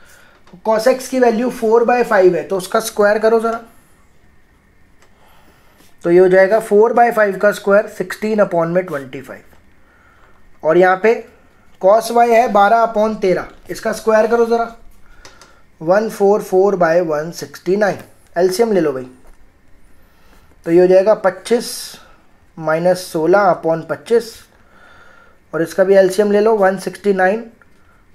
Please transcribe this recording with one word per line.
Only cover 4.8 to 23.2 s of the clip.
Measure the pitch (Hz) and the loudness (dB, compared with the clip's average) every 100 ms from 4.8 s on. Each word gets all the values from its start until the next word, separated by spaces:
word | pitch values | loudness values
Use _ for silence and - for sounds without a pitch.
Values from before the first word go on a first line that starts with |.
| _ _ _ _ _ _ _ _ _ _ _ - | _ _ _ _ _ _ _ _ _ _ _ -10
तो | 170 | 0
ये | 175 | 4
हो | 185 | 4
जाएगा | 190 190 220 | 4 2 0
फ़ोर | 214 208 233 | 2 2 4
बाई | 247 240 | 2 2
फ़ाइव | 226 208 185 | 2 -2 0
का | 208 | -2
square | 185 202 202 208 | -2 0 0 0
sixteen | - 185 - 214 214 | -6 -12 -8 -4 -2
upon | 185 170 165 | -2 -2 -2
में | 175 170 | -4 -4
ट्वेंटी | 143 131 139 | -8 -10 -16
फ़ाइव, | 120 98 - - _ _ _ _ _ _ _ _ - - | -16 -20 -20 -20 _ _ _ _ _ _ _ _ -20 -6
और | 151 175 | 0 2
यहाँ | 185 185 | 2 2
पे | 220 233 - _ _ _ _ - | 0 -2 -6 _ _ _ _ -2
cos | 185 220 220 | 2 2 2
y | 233 240 | 0 2
है | 226 247 | 2 2
बारह | 202 202 233 226 | 2 2 2 0
upon | 208 220 202 | 0 -2 -2
तेरह, | 190 170 135 - - | -2 -2 -6 -16 -16
इसका | 175 - | -10 -8
square | - 220 214 220 | -6 0 2 2
करो | 233 226 | 0 0
ज़रा, | 233 233 - - - - - - - - _ _ - | -2 -4 -12 -20 -20 -20 -20 -20 -20 -20 _ _ -8
वन | 160 202 220 | -2 0 -2
फ़ोर | 214 196 208 | 0 0 0
फ़ोर | 208 185 196 190 | 0 0 2 2
बाई | 165 170 | 0 0
वन | 170 151 165 | 0 -4 -6
सिक्सटी | - - - 175 202 | -12 -16 -10 -4 -2
नाइन। | 202 139 - _ _ 170 | -2 -4 -12 _ _ -2
एलसीएम | 185 185 226 | -2 0 0
ले | 196 | 0
लो | 151 | -2
भाई, | 131 127 - - - - _ _ - - - _ _ _ _ _ _ 156 | -4 -10 -20 -20 -20 -20 _ _ -20 -20 -20 _ _ _ _ _ _ 0
तो | |
ये | 175 | 4
हो | 180 | 6
जाएगा | 185 196 208 | 4 4 2
पच्चीस | 190 185 - 233 - - - - - _ _ _ _ - | 0 -4 -4 -4 -4 -12 -16 -20 -20 _ _ _ _ -10
माइनस | 156 160 180 180 - | -4 -2 0 -2 -4
सोलह | 170 | -4